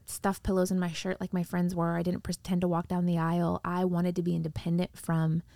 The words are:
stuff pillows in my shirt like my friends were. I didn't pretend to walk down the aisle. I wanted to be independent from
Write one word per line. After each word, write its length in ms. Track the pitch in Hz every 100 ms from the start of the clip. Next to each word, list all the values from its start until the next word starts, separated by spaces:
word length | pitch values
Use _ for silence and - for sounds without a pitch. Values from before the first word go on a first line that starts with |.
| -
stuff 360 | - 196 -
pillows 280 | - 190 185
in 80 | 185
my 100 | 175
shirt 300 | 160 180 190
like 120 | 185
my 120 | 185
friends 320 | 170 180 175 175
were. 200 | 170 170
I 60 |
didn't 200 | 175 185
pretend 380 | - 175 - 180
to 60 | 180
walk 200 | 170 -
down 180 | 180 175
the 120 | 165
aisle. 420 | 165 175 170 180
I 200 | 175 180
wanted 320 | 185 175 175 175
to 60 |
be 120 | 175
independent 640 | 170 160 - 170 170 180 -
from 460 | - 165 160 160 -